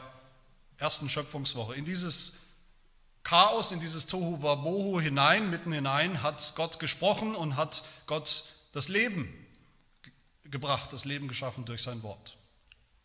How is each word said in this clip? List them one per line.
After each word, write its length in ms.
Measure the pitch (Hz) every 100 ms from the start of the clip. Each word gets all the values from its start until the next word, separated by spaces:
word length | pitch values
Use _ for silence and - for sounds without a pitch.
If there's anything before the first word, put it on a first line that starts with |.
| - - - - - - - -
ersten 300 | 151 - 143
Schöpfungswoche. 680 | 151 143 147 135 123 110 135
In 80 |
dieses 680 | 151 180 180 - - - - - - _ _ _ - _
Chaos, 480 | - 165 208 226 196
in 80 | 175
dieses 280 | 165 160 -
Tohu 360 | 185 170 165
Wabohu 580 | 147 139 147 196 196 185
hinein, 480 | 156 139 143 190 208
mitten 220 | 170 170
hinein, 520 | 151 139 139 170 170
hat 320 | 151 147 - -
Gott 240 | 165 -
gesprochen 560 | 156 - 180 202 214 214
und 200 | 156 135
hat 280 | 156 - - - -
Gott 380 | 151 - - - - -
das 160 | 147 139
Leben 440 | 196 240 190 110 - - - - _ _ _
ge-, 480 | - - _ _ 151
gebracht, 420 | 139 143 131 -
das 120 | 135
Leben 240 | 139 143 139
geschaffen 360 | 120 131 127 117
durch 160 | 117
sein 200 | - 120
Wort. 340 | 107 92 - - _ _ - - _ _